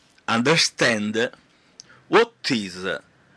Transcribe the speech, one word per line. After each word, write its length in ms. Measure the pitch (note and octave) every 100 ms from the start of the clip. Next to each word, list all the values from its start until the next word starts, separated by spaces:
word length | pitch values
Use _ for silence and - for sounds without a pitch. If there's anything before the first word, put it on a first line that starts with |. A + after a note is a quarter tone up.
| _ _ -
understand 1040 | A2+ B2+ E3 - - C3+ A2 G#2 A2 B2 - _ _ _ - - - _
what 240 | F3+ A#3 _ -
is 340 | A#2+ G2 F2+ F#2 C#2+ - _ _